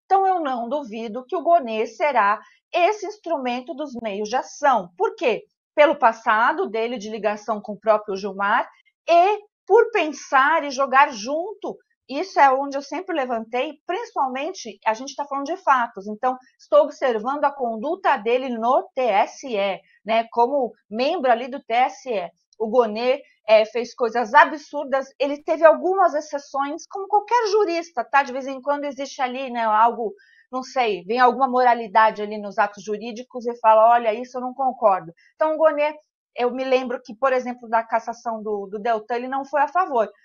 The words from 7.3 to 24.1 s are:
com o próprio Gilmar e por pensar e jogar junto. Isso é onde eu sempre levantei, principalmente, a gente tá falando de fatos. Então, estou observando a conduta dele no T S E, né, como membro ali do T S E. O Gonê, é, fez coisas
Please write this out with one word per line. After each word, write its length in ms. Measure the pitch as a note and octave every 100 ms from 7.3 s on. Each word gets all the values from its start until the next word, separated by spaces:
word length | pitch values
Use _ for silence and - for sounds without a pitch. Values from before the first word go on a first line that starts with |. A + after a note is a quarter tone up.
| G#3 A3+ G#3+
com 120 | G#3+
o 60 | G3+
próprio 380 | A3 G#3+ G#3+ G3
Gilmar 540 | G3+ F#3+ G3+ A#3+ D#4+ _ _ _
e 360 | - E4+ F#4 G#4 - _ -
por 240 | G#4 A4+
pensar 720 | G#4+ D#4 B3+ - C4+ C#4 D#4+
e 80 | C#4+
jogar 420 | B3 C4+ C4 D4
junto. 640 | A3+ A3 D4+ G4 G4+ D4 - _ _ -
Isso 300 | C#4 F#4 F4+
é 100 | C#4
onde 280 | C4 C#4 C#4
eu 40 |
sempre 340 | C#4 C#4+ F#4+ E4
levantei, 640 | B3+ A#3 A3+ B3 D4+ D4
principalmente, 920 | - F#4 A#4 F4 C4+ B3+ D#4 F#4+ A3+ G3 A3
a 80 |
gente 220 | A3 C4+ C#4
tá 80 |
falando 220 | C#4+ C#4 C#4+
de 100 | F#4
fatos. 500 | E4+ C4 A#3 G3 G3
Então, 320 | G#3+ B3+ B3+ _ _
estou 280 | _ D4
observando 600 | C#4+ - C4 A3 A3+ D4
a 60 | C#4+
conduta 640 | C#4+ A#3+ A3+ C4+ F#4 F#4 C4+
dele 320 | G3+ B3+ C4+
no 400 | A#3 A3+ D4 -
T 60 | -
S 440 | B3+ G3 D#4 - C4+
E, 320 | G#3 G3 F3 - _
né, 200 | G3 A3 A3+
como 420 | A#3 A#3+ C#4+ A#3+ - _
membro 440 | G#3+ C4+ F4+ C4
ali 160 | A#3 B3+
do 120 | C4+
T 140 | -
S 340 | A#3 C4+ C#4+ C4+
E. 220 | G#3 E3+ - _ -
O 100 | A3
Gonê, 500 | B3 A3+ G#3+ B3 C#4 - _ -
é, 160 | G#3+
fez 300 | G#3+ A#3+ A#3
coisas 400 | - A#3